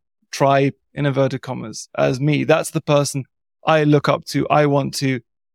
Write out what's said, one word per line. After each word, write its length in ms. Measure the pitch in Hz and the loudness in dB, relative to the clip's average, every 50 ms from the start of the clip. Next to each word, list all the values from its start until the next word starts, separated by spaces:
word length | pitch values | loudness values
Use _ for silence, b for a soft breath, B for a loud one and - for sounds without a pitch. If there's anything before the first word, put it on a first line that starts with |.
| _ _ _ _ _ _ | _ _ _ _ _ _
tribe, 440 | - - 143 135 139 139 139 139 - _ _ _ - | -4 0 2 4 4 4 2 0 -2 _ _ _ -8
in 140 | 147 147 | -4 -2
inverted 340 | 143 131 135 135 131 135 127 - | -2 0 0 0 0 -2 -6 -10
commas, 460 | - 123 123 120 110 107 - - - - | -10 -10 -10 -10 -12 -14 -14 -16 -10 -4
as 240 | - 143 143 135 123 | -2 0 0 0 0
me. 240 | 143 151 147 135 131 | 0 0 0 0 2
That's 280 | 123 151 165 160 - - | 2 2 0 0 -4 -6
the 80 | 160 - | -6 -2
person 420 | - 147 143 143 - - 139 123 _ _ _ _ _ _ _ - | 0 0 0 0 -2 -4 -8 -10 _ _ _ _ _ _ _ -2
I 180 | - 160 156 151 | 0 2 2 4
look 240 | 151 147 143 - - | 4 4 2 2 2
up 160 | 139 - - | -2 -2 -2
to, 200 | - - 143 135 - | -4 -4 -4 -2 2
I 180 | 147 151 151 | 2 2 4
want 260 | 147 139 143 135 135 - | 2 2 0 -2 -4 -6
to 240 | - 139 135 131 120 - _ _ _ _ _ | -4 -4 -4 -4 -4 -8 _ _ _ _ _